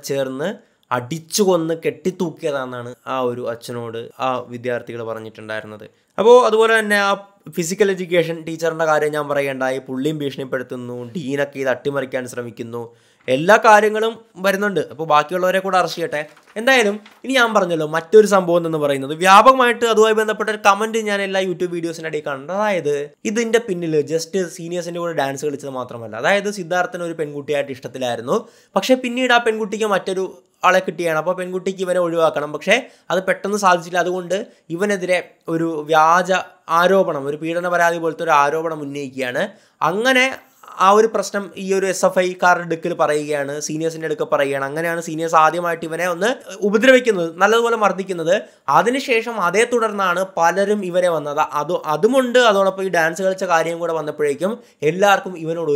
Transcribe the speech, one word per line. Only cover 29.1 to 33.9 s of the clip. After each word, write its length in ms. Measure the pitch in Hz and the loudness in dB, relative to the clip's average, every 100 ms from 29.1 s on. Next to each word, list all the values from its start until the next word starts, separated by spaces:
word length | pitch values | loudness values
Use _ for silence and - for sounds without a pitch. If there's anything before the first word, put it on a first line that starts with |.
| 240 254 240 | -2 2 2
ആ 20 | 233 | 2
പെൺകുട്ടിക്ക് 400 | 220 214 214 214 | -2 -4 -4 0
മറ്റൊരു 320 | 185 190 190 185 - _ _ 180 | -2 -2 -6 -6 -10 _ _ 2
ആളെ 120 | 185 185 | 2 0
കിട്ടിയാണ്. 300 | 165 170 156 | -4 -2 -2
അപ്പോൾ 120 | 165 180 | -2 -4
പെൺകുട്ടിക്ക് 420 | 180 185 180 190 180 | -4 -6 -6 -6 -2
ഇവനെ 140 | 180 175 | 0 0
ഒഴിവാക്കണം, 440 | 165 156 151 147 151 | 2 2 2 -6 -4
പക്ഷേ 200 | 185 233 254 _ - | 0 0 0 _ -4
അത് 100 | 175 185 | -2 -2
പെട്ടെന്ന് 320 | 180 196 202 190 | -4 -2 0 4
സാധിച്ചില്ല. 340 | 175 165 | 2 0